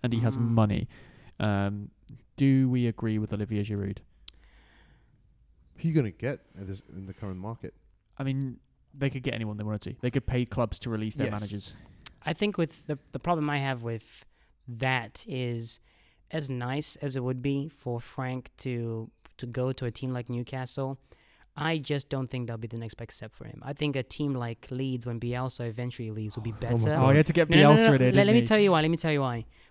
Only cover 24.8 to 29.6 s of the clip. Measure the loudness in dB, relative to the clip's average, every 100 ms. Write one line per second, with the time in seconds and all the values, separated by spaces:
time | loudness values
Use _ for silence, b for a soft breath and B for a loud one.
24.8 | -4 -4 -4 -4 -4 -4 -4 -6 -6 -6
25.8 | -6 -6 -8 -6 -6 -6 -6 -6 0 2
26.8 | 2 4 6 8 6 4 6 10 12 10
27.8 | 10 8 8 6 8 6 6 6 6 6
28.8 | 4 2 2 2 0 -2 -6 b